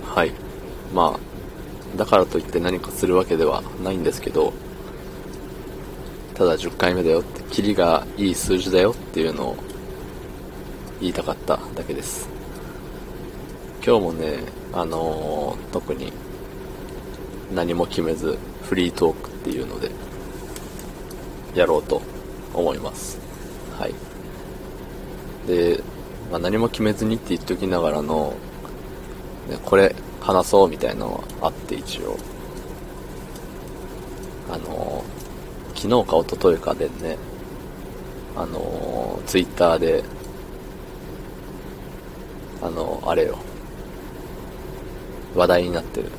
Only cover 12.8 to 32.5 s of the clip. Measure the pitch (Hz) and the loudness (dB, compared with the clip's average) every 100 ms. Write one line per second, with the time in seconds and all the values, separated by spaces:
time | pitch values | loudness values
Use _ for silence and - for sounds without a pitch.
12.8 | - - - - - - - - - - | -10 -10 -10 -10 -10 -10 -12 -12 -12 -2
13.8 | - 120 90 82 78 73 76 - - 87 | 6 6 6 0 -2 -2 -4 -10 -6 -2
14.8 | 85 80 80 78 78 76 71 - - 90 | 0 0 0 -2 -2 -2 -2 -4 -4 -6
15.8 | - 67 65 - - - - - - - | -4 -6 -6 -8 -12 -12 -12 -12 -12 -10
16.8 | - - - - - - - 92 87 85 | -10 -10 -10 -10 -10 -10 -4 0 2 2
17.8 | 85 - 82 80 80 - - - - 95 | 0 2 0 2 0 -2 -4 -10 -2 2
18.8 | 90 - 85 80 - - - 69 64 - | 2 4 4 2 -6 -6 -4 -4 -4 -4
19.8 | 147 - - - - - - - - - | -6 -6 -10 -10 -10 -10 -10 -10 -10 -10
20.8 | - - - - - - - 87 85 76 | -12 -10 -10 -10 -10 -10 -2 6 6 6
21.8 | - - - - - - - - 85 65 | 4 0 0 -10 -10 -10 -6 2 2 2
22.8 | - - - - - - - - - - | -4 -6 -8 -8 -10 -12 -12 -10 -10 -6
23.8 | 50 - - - - - - - - - | -4 -6 -10 -12 -12 -12 -12 -12 -12 -12
24.8 | - - - - - - - 87 85 85 | -12 -10 -10 -10 -10 -10 2 4 6 4
25.8 | - - - - - 87 87 107 117 - | 0 -10 -10 -10 -4 -2 2 4 2 4
26.8 | 110 104 110 113 - 87 - 90 95 90 | 2 2 2 0 0 -2 0 -2 2 4
27.8 | 82 76 76 80 73 64 - - - - | 4 2 2 2 0 -2 -8 -12 -12 -12
28.8 | - - - - - - - - - 98 | -12 -12 -12 -12 -12 -12 -8 -6 6 10
29.8 | 98 - - - - 92 90 101 95 73 | 10 6 -10 -4 4 6 8 10 10 8
30.8 | 62 53 53 - - - - - - - | -2 0 -2 -4 -6 -2 -2 -2 -6 -6
31.8 | - - - - - - - | -6 -6 -4 -6 -6 -10 -10